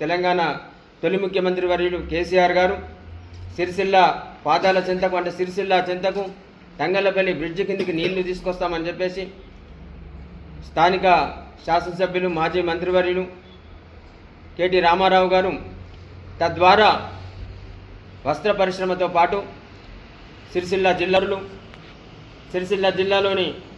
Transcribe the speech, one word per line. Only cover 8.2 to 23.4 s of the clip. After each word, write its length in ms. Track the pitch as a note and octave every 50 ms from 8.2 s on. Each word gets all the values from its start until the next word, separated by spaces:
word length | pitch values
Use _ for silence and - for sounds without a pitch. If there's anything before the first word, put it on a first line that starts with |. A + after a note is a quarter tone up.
| F3+ F3+
తీసుకొస్తామని 580 | F3+ - - F#3 F3+ F3+ F#3 F3 E3+ E3 D#3+ F3
చెప్పేసి 360 | E3+ - F#3 F3+ F#3 F#3+ F#3 F3+ - - - - - - - - - - - - - - - - - - - - - - - - - - - -
స్థానిక 400 | - D#3 E3 F3+ F#3+ F#3 F#3 F#3 F3 D#3+ C#3+ G2+ - - - - - - -
శాసనసభ్యులు 640 | E3 E3 F3 F3 F3+ E3+ F3+ F#3 F3+ F3 F3+ F3+ F#3 E3+ D#3+
మాజీ 240 | D#3+ E3 F3 F3+ F3 E3+
మంత్రివర్యులు 540 | E3+ F3+ F3 F3+ F3+ F#3 F3+ F3+ F3+ F#3 F#3 - - - - - - - - - - - - - - - - - - - - - - - - - -
కేటీ 240 | - F3 F#3 F#3 F3+ E3+
రామారావు 420 | E3+ F3 F#3 F#3+ F#3+ F#3 F#3 F#3 F3+ F#3
గారు 180 | F#3 F#3+ F#3 D3+ - - - - - - - - - - - - - - - - -
తద్వారా 500 | E3 E3+ D#3+ D#3 F3+ F#3 G3 G#3 G#3+ F#3+ D#3 - - - - - - - - - - - - - - - - - - - - - - - - - - C3+
వస్త్ర 240 | D3+ - - G#3 G3+ G3
పరిశ్రమతో 460 | F#3+ F#3 F3+ F3+ F#3 F#3 F3+ F3+ F3+ E3+ -
పాటు 220 | E3+ F3 F3 G3+ G3+ G3 - - - - - - - - - - - - - - - - - - - - -
సిరిసిల్ల 360 | - F3+ F3 F3 F#3+ F#3+ F#3+ F#3 E3+ D3+
జిల్లాలు, 360 | F3 F#3 F#3 F#3+ G3+ G3+ G3 F#3+ - - - - - - - - - - - - - - - - - - - - - -
సిరిసిల్ల 380 | - F#3 F3+ F3 G3+ F#3+ F#3+ F#3+ F3+ F#3
జిల్లాలోని 480 | F#3+ G3 G3 G3 G3 G3 G3 F#3+